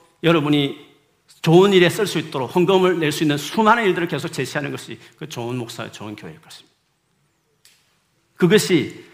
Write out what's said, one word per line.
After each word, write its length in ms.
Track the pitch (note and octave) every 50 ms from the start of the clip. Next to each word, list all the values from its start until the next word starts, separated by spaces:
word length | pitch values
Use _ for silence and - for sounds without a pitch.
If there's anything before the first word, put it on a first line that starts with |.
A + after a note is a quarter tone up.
| _ _ _ _ -
여러분이 680 | D#3+ E3+ D#3+ C#3+ D3+ D3 D3 C#3+ C#3 - - - - _ _ _ _ _ _ _ _ _ _ -
좋은 300 | E3 D#3+ F3+ F#3+ G3+ G3
일에 160 | F#3 F3 E3
쓸 160 | - - G#3+
수 120 | F3 - E3
있도록 360 | D#3 D#3+ - C#3 B2+ A#2 -
헌금을 440 | F3+ F3 E3+ G3 F#3 F#3 F3+ F3+ E3+
낼 100 | D#3+ D3
수 140 | D3 - E3+
있는 120 | D3+ D3
수많은 480 | D3 D3 - - A3 A3 G#3+ A3+ A#3+ A3+
일들을 240 | F#3+ F3 E3+ E3+ E3+
계속 200 | D#3+ C#3 - D#3+
제시하는 420 | - - C3 B2 - D#3 C#3+ C#3+
것이 300 | C3 - - - D3 - - - _ -
그 100 | D#3+ C#3
좋은 280 | - B2 A#2 A#2 B2+
목사, 340 | B2+ A#2 A#2+ - - A2+ G#2+
좋은 240 | - - G#2 G#2+ G#2
교회일 260 | - - E2 D#2 E2
것입니다. 320 | - - - - - _ _ _ _ _ _ _ _ _ _ _ _ _ _ _ _ _ _ _ _ _ _ _ _ _ _ _ _ _ _ _ _ _ _
그것이 680 | - F#3 E3+ G#3 G#3 - - F#3 D3+ G#2 - - - - -